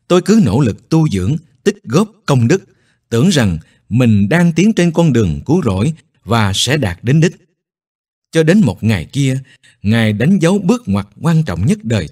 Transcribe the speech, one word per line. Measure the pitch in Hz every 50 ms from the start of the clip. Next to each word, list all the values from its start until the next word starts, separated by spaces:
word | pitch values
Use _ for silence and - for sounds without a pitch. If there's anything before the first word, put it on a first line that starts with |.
| _
tôi | - 175 185
cứ | 180 - 214 226 180
nỗ | 107 90 131
lực | 151 110 95 - _ -
tu | 160 160 160 151
dưỡng, | 98 95 90 98 151 160 - _ _ _ -
tích | 202 226 - -
góp | - 113 165 220 214 - _ _
công | - 143 127 117
đức, | 117 165 190 - - _ _ _ _ _ _ _ _
tưởng | 117 117 123 196
rằng | 180 147 117 98 82 80 - _ _ _ _ -
mình | 98 123 127 117 107 101 101 98
đang | 156 175 175 170 160
tiến | 170 185 220 220
trên | - 175 175
con | 160 170 170 160 120
đường | 117 107 87 76 71 -
cứu | - 151 185 165
rỗi | 113 92 92 110 160 156 - _ _ _ _ _
và | - 117 117 107 98 95
sẽ | - - 120 139
đạt | 160 123 92 85 - -
đến | 117 139 165
đích. | 151 151 - - _ _ _ _ _ _ _ _ _ _ _ _ _ _ _ _ _ _
Cho | - 160 160
đến | 156 180 220
một | 190 117 87 - -
ngày | 110 110 87 73
kia, | - - 135 143 135 131 135 135 - _ _ _ _ _ _ -
Ngài | 101 113 117 113 107 104
đánh | 101 117 156 202 185
dấu | 156 165 196 208
bước | - 175 240 240 -
ngoặt | - 98 101 90 - _ -
quan | - 165 170 160 156
trọng | - 87 - 95
nhất | 139 214 214 -
đời | - 117 101 82 101